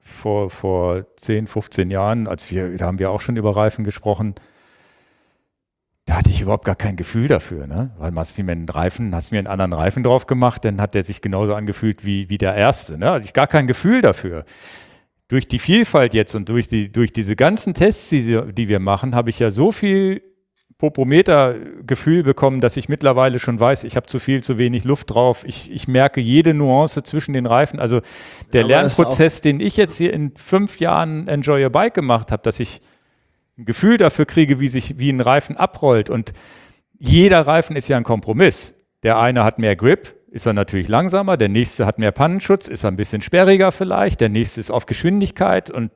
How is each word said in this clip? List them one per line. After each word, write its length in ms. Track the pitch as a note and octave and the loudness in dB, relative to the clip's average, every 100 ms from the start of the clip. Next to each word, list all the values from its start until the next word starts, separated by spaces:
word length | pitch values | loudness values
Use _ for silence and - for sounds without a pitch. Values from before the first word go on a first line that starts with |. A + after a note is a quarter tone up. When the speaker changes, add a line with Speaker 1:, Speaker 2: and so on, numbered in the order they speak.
Speaker 1:
vor, 460 | - - G#2+ G#2 G2 | -20 -10 -4 -2 -4
vor 560 | - G2 F#2 F2 F2+ - | -6 -4 -2 -2 -4 -8
zehn, 320 | _ - G#2+ A2 | _ -4 -4 -4
fünfzehn 420 | - - - F2+ | -8 -8 -4 -4
Jahren, 380 | F#2+ G2+ A#2 G#2 | -2 -2 -2 -4
als 240 | F2+ - | -8 -8
wir, 260 | F2+ F#2 F#2 | -6 -6 -6
da 100 | F2+ | -6
haben 120 | F#2 | -4
wir 120 | F#2+ | -4
auch 100 | G#2 | -4
schon 160 | - A#2 | -4 -2
über 180 | G#2+ | -2
Reifen 300 | G2+ G#2+ - | 0 0 -2
gesprochen, 500 | G#2 - G#2+ G2+ G#2+ G2 _ _ _ _ _ _ _ _ _ _ _ _ _ _ _ _ - | -8 -6 -4 -2 -4 -8 _ _ _ _ _ _ _ _ _ _ _ _ _ _ _ _ -4
da 100 | E2 | 2
hatte 140 | - | 2
ich 100 | - | 2
überhaupt 240 | F#2+ G#2 | 0 -2
gar 100 | - | -2
kein 220 | F#2+ G#2 F#2 | -4 -4 -6
Gefühl 320 | F2 A2+ C3 | -6 -4 0
dafür, 400 | G#2 - E2 C#2 | 0 -2 -12 -8
ne? 240 | D#2+ C3 G2 | -6 -8 -8
Weil 140 | D#2+ F2 | -8 -6
hast 200 | F#2 - | -6 -6
du 60 | |
mir 80 | F#2+ | -6
einen 180 | E2+ E2 | -6 -6
Reifen, 460 | D#2+ F2+ - A2+ | -4 -4 -4 -6
hast 160 | F2 - | -6 -4
du 60 | A2 | -6
mir 20 | |
einen 80 | G2 | -4
anderen 260 | F#2+ F#2 | -4 -4
Reifen 300 | E2 F2+ B2+ | -2 -4 -2
drauf 240 | B2 B2+ - | 2 0 0
gemacht, 380 | B2+ B2 - | 0 0 0
dann 160 | A2 G2 | -4 -2
hat 140 | G#2 | -2
der 100 | G#2 | -2
sich 180 | F#2 G2 | -4 -8
genauso 320 | G2+ F#2+ G#2 | -6 -2 -2
angefühlt 500 | G#2 G#2 G2+ A2 G2+ | -4 -6 -4 -4 -4
wie, 240 | G2+ G2 F#2 | -4 -6 -4
wie 100 | G2+ | -4
der 180 | F#2+ G2+ | -2 2
erste, 420 | A2 - - D#2 | 2 2 -6 -4
ne? 140 | A2+ | -2
Hatte 120 | D#3 | -2
ich 80 | G2+ | -4
gar 140 | - C#3+ | -2 2
kein 220 | D#3 C3 | 2 2
Gefühl 340 | B2 F3+ B3+ | 0 2 4
dafür. 420 | F3 F#2 F#2+ E2+ - - - - - _ _ _ _ | 4 2 -6 -10 -14 -20 -20 -20 -20 _ _ _ _
Durch 180 | C3 - | -2 -2
die 140 | - | -6
Vielfalt 540 | - G3+ A3+ D#3 B2 | 2 2 4 4 4
jetzt 200 | A2 G#2+ | 2 0
und 140 | A2 G2+ | -4 -2
durch 180 | A#2+ A2+ | -2 0
die, 240 | A2+ G2+ | -2 -2
durch 220 | A2 A#2 | 0 0
diese 240 | - G2+ G#2 | -2 -4 2
ganzen 360 | D3 G#3+ - | 2 2 -4
Tests, 360 | E3+ F#3+ - - | 2 2 2 -2
die 140 | D3+ | -2
sie, 300 | A2+ A2+ A2+ | 2 -2 -2
die 160 | G2+ G#2+ | -6 0
wir 120 | G2+ | 0
machen, 340 | F#2+ G2 B2+ | 0 -2 0
habe 160 | A#2+ A#2 | -2 -2
ich 80 | A#2 | 0
ja 140 | A2+ | -2
so 180 | G2+ F3 | 2 0
viel 500 | G#3+ G3+ G3 F#3+ F#3+ _ _ _ _ _ _ | 0 0 0 0 -4 _ _ _ _ _ _
Popometer-Gefühl 1500 | D3+ D3+ B2+ D3+ F#3+ D3+ C3 A#2 - - C3 C3+ - E3+ | -4 0 4 4 6 4 4 0 -12 -16 -4 -2 2 2
bekommen, 360 | C#3 C3+ C#3 C3 | 2 2 2 2
dass 160 | B2 - | 0 0
ich 120 | B2 | -6
mittlerweile 500 | D3 C#3 B2+ C3 B2 | 0 2 4 2 0
schon 220 | - A#2 | -4 0
weiß, 240 | A#2+ C3+ | 2 0
ich 100 | A#2 | -2
habe 120 | B2+ - | -6 -4
zu 120 | B2+ | -6
viel, 240 | - C3+ | -2 -2
zu 160 | A#2+ A2+ | -2 0
wenig 240 | B2 A#2+ | 0 0
Luft 320 | A#2+ C#3+ - | -2 -4 0
drauf. 300 | A2+ B2 A#2+ - | 2 2 0 -6
Ich, 240 | - - | -16 -14
ich 160 | - - | -12 0
merke 340 | B2+ C#3 - | 2 2 2
jede 340 | A#2 C#3 E3 | 4 4 4
Nuance 500 | D3+ C#3+ C3 D#3 - | 2 2 2 2 -2
zwischen 300 | - D3 - | -4 -6 -4
den 120 | C3+ B2 | -4 2
Reifen. 320 | A#2+ D3 - | 2 2 -2
Also 220 | A#2+ A#2+ - - - - - | -2 -2 -2 -20 -20 -20 0
der 120 | A#2+ | 2
Speaker 2:
Aber 80 | A2+ | 4
das 140 | C#3+ C#3+ | 4 4
ist 60 | |
auch 40 | B2 | 2
Speaker 1:
Lernprozess, 420 | E3+ C3 D#3+ - | 2 4 2 2
den 180 | D3+ C#3 | -2 0
ich 160 | G3+ G3+ | -2 0
jetzt 220 | G3+ - | 0 0
hier 140 | E3+ | -2
in 220 | - D3 | -2 -6
fünf 460 | - - F#3+ G3+ - | -8 -2 0 0 -2
Jahren 480 | E3 D#3+ E3 D#3 F3+ | 0 0 -2 -6 -4
Enjoy 340 | D3 C#3 C#3+ | -4 0 0
Your 80 | C3+ | 2
Bike 240 | B2+ A3+ | 2 0
gemacht 380 | G3 C#3 A#2 A2 | -2 0 0 0
habe, 100 | G#2+ | -4
dass 160 | A2+ - | -4 -4
ich 220 | A#2+ - _ _ _ _ _ _ _ - | -8 -10 _ _ _ _ _ _ _ -14
ein 80 | |
Gefühl 320 | A2+ A2+ G3+ A#3 | -8 0 4 6
dafür 300 | E3+ - D3+ | 4 2 0
kriege, 320 | - D3+ C3+ | 2 2 2
wie 100 | C#3 | 0
sich, 300 | B2+ - - | -4 -6 -4
wie 120 | C#3 | -2
ein 100 | C3 | 0
Reifen 360 | B2 C#3 - D3+ | 2 2 0 -4
abrollt. 540 | F3+ - C#3+ A#2 G#2 | -4 0 2 2 2
Und 220 | A#2 A2 - - - _ _ _ _ | -6 -6 -14 -20 -20 _ _ _ _
jeder 480 | C#3 E3+ F#3+ F3+ C#3+ | 2 6 6 4 4
Reifen 300 | D#3+ D#3+ D3 | 0 0 -6
ist 100 | - | -2
ja 100 | C3 | -2
ein 60 | |
Kompromiss. 720 | A#2 A2+ G#2 A2 F3+ - - _ _ _ | 0 -4 -2 2 2 2 -10 _ _ _
Der 140 | A2+ A2+ | 0 2
eine 260 | A#2+ B2+ | 2 2
hat 160 | A2 - | 0 2
mehr 160 | A2 F#2 | -2 2
Grip, 400 | A2+ F#3+ - _ _ | 2 2 -2 _ _
ist 140 | A2+ A#2 | -4 -2
er 60 | |
natürlich 360 | G#2 G2+ F#2+ F2 | 0 -2 -4 0
langsamer, 480 | A2+ F3+ F#3 G3 E3+ | 0 2 -2 0 0
der 120 | G#2 | 2
nächste 380 | G#2 - - G#2 | 2 0 0 -2
hat 140 | - | 0
mehr 100 | A2 | -2
Pannenschutz, 560 | - D3+ F#3 - G3 - | 0 0 0 0 -2 0
ist 160 | A#2 | -4
er 80 | G#2+ | -4
ein 60 | F#2+ | -2
bisschen 260 | G#2 G#2+ | -6 -6
sperriger 480 | - F3 F#3+ G3 F#3+ | 0 4 6 6 4
vielleicht, 500 | - F#3 F#3 G3 - | 0 -4 0 0 2
der 100 | A2+ | 0
nächste 280 | G#2 A2+ - | 0 -2 -4
ist 140 | G#2+ | -4
auf 140 | A#2+ - | -6 -4
Geschwindigkeit 840 | - E3+ G3+ G3 - F#3+ F#3 - | -2 0 0 -2 0 0 0 -2
und 220 | - A#2 | -8 -8